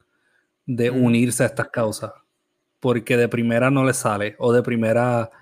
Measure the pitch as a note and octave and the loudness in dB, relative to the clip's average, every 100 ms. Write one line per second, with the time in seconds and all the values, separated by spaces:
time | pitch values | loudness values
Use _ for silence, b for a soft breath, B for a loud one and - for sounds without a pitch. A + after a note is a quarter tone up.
0 | _ _ _ _ _ _ - A#2+ A#2+ B2+ | _ _ _ _ _ _ -6 -2 0 2
1 | B2 A#2 A#2+ A2 B2 - A2+ - A2+ G#2 | 2 4 2 0 -2 -2 -6 -4 -4 -6
2 | G#2+ - _ _ _ _ _ _ B2+ A#2 | -12 -16 _ _ _ _ _ _ -2 -2
3 | G#2+ B2 A#2 A#2 A#2 A#2 B2+ C#3 C3 B2+ | 0 0 0 0 0 2 2 2 0 0
4 | A#2 G2+ G#2 - B2 A#2+ A#2+ A#2 A2 A2+ | -2 -2 -4 -2 0 2 0 0 0 2
5 | B2 A#2+ A2 b | 0 0 -4 b